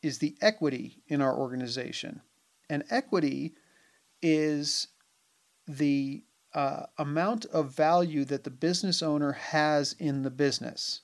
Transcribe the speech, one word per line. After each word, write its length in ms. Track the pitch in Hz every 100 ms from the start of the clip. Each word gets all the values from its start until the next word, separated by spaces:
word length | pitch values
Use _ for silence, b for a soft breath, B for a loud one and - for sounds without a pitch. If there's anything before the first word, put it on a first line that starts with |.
is 180 | 156 131
the 160 | 151 -
equity 600 | 208 214 156 131 - - _
in 140 | 147
our 160 | 135 131
organization. 840 | 135 127 127 120 123 - - - _ _ _ _ _
And 140 | 147 -
equity 640 | 240 277 190 151 135 156 b b b b b b _
is 640 | 165 156 156 147 147 - - _ _ _ _ _ _ _ -
the, 560 | 139 147 139 139 139 - _ _
uh, 320 | - 139 - - -
amount 480 | 147 147 185 233 220
of 300 | 175 143 131
value 500 | 156 175 180 151 135
that 180 | 139
the 60 | 143
business 540 | 127 160 180 196 175
owner 300 | 160 147 147
has 600 | 139 - 160 151 151 139 -
in 240 | 160 139
the 80 | 135
business. 680 | 127 143 - 123 117 - -